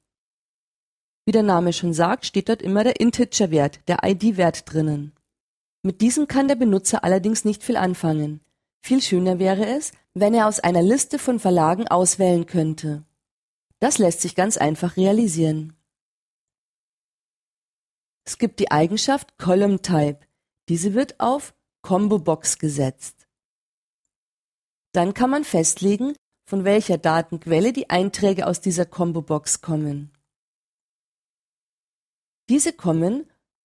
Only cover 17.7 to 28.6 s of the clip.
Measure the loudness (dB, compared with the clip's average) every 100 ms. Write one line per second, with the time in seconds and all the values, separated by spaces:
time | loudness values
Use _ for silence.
17.7 | _ _ _ _ _ -16 -4 -4 -2 -2
18.7 | 2 0 0 -2 -2 -4 -8 0 2 2
19.7 | 0 0 0 0 -4 _ _ _ _ -6
20.7 | -2 -2 -2 -4 -2 -2 -2 -6 -20 _
21.7 | _ -2 0 2 0 0 -2 -4 -4 -4
22.7 | -2 -4 -4 -14 -20 _ _ _ _ _
23.7 | _ _ _ _ _ _ _ _ _ _
24.7 | _ _ -2 0 0 0 0 0 0 0
25.7 | 0 0 0 -2 -8 _ _ _ -2 2
26.7 | 2 2 0 0 0 -2 -6 -2 2 2
27.7 | -2 -2 -2 -2 0 0 0 -2 -4